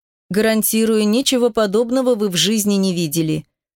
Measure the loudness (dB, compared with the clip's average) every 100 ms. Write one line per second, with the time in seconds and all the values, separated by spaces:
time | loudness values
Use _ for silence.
0 | _ _ -6 0 2 0 0 0 2 2
1 | 2 0 0 0 0 0 0 0 0 0
2 | 0 0 0 -2 0 0 0 0 0 -2
3 | -2 -2 -2 -4 -8 _ _